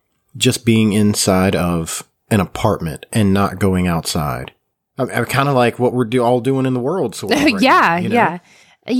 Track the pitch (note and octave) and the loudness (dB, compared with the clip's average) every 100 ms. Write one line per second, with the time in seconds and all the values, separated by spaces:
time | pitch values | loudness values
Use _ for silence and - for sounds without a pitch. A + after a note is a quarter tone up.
0 | _ _ _ A2+ B2 A#2 A2+ A2+ G#2+ G2+ | _ _ _ -4 -2 0 2 2 2 2
1 | G#2 G#2 - F#2 F#2 E2 F2 F2 E2 - | 2 2 0 2 2 0 0 -2 -4 -8
2 | - _ - G#2 F2+ - A2 F#2+ E2 C2+ | -14 _ -2 0 0 -2 -2 -2 -4 -8
3 | - A#2 G2+ G2 G2 F#2 G2 F#2 F2+ E2 | -6 0 2 2 0 -2 0 2 0 -2
4 | - F2 D2 B1 - - _ _ _ - | -4 -4 -4 -6 -10 -18 _ _ _ -8
5 | B2+ A#2 A#2 C3 C#3 C3 A#2+ - B2 B2 | -6 -4 -4 -2 0 2 2 2 0 0
6 | A#2 B2+ A#2+ B2 A#2 C3+ C3 B2+ B2 F#3 | 0 0 2 2 0 0 0 -2 -2 -2
7 | B2 - G2 D4 D4 G3+ C4 F4+ G#3+ E3+ | -4 -4 -2 0 2 2 4 4 2 0
8 | - A#3 F#3+ F3 - _ _ _ - | 0 0 0 -2 -12 _ _ _ -4